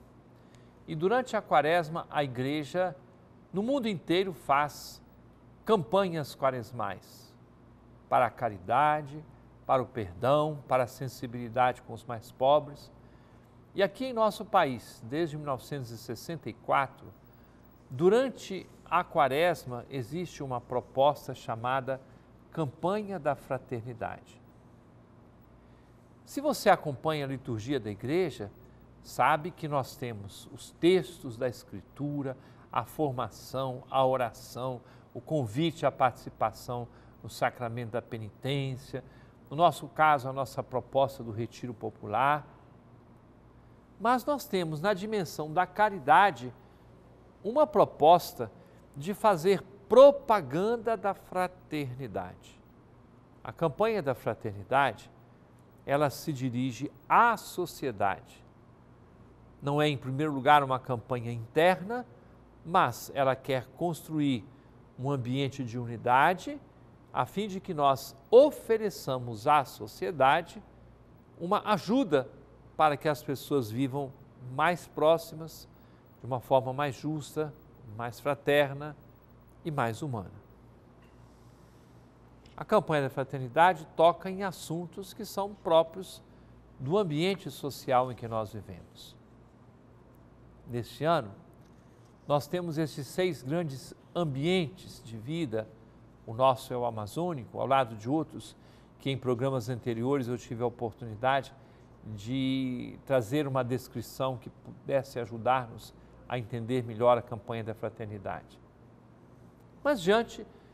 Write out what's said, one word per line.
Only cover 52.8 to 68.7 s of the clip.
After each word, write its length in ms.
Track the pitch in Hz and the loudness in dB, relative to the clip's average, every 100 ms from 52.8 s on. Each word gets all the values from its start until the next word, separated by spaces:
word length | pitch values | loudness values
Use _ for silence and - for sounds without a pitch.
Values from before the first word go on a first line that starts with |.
| - - - - - - | -20 -20 -20 -20 -20 -16
A 80 | - | -14
campanha 500 | - 165 - 220 214 | -4 -4 0 0 0
da 140 | 139 123 | -2 -4
fraternidade, 960 | 120 107 113 101 92 131 135 104 - - - - - - - - - | -4 -6 -8 -10 0 2 2 0 -16 -20 -20 -20 -20 -20 -20 -14 -2
ela 240 | 143 147 | 2 2
se 220 | - - | -2 -8
dirige 580 | 131 131 120 131 113 147 - - | -4 -4 -2 -4 -4 -10 -10 4
à 260 | 175 233 220 | 6 6 2
sociedade. 1120 | - - 170 - 135 98 98 85 - - - - - - - - - - - - - - | -6 -6 -6 -4 -6 0 0 -2 -10 -20 -20 -20 -20 -20 -20 -20 -20 -20 -20 -20 -20 -8
Não 200 | 139 147 | -2 2
é, 60 | 151 | 2
em 100 | 139 | 0
primeiro 340 | 127 135 156 | -4 -2 -2
lugar, 320 | 139 131 147 | 2 6 6
uma 160 | 135 123 | 6 -2
campanha 520 | - 120 - 123 117 | -2 -6 -4 -6 -4
interna, 760 | 117 113 151 175 180 190 247 - - - - - - 160 | -8 -2 4 4 4 -2 -8 -8 -18 -20 -20 -20 -18 0
mas 460 | 180 135 - - | 2 2 0 -8
ela 220 | 139 135 127 | 0 2 0
quer 300 | - 131 - - | -2 -4 -4 -6
construir 680 | 170 156 - 156 143 120 - - - - - - | -4 -6 -6 0 0 0 -4 -20 -20 -20 -20 -8
um 140 | 131 | -4
ambiente 520 | 139 120 135 139 - | -4 -2 -2 -2 -4
de 140 | 120 120 | -8 -6
unidade, 800 | 120 113 117 131 156 190 285 294 - - - - - | -8 -4 4 6 6 4 -6 -12 -16 -20 -20 -20 -8
a 120 | - 127 | -4 -2
fim 220 | 190 214 | -2 -6
de 120 | 190 | -6
que 140 | - | -6
nós 420 | 151 139 135 - - - | 2 4 4 -2 -14 8
ofereçamos 1200 | 233 294 294 - | 10 10 4 -2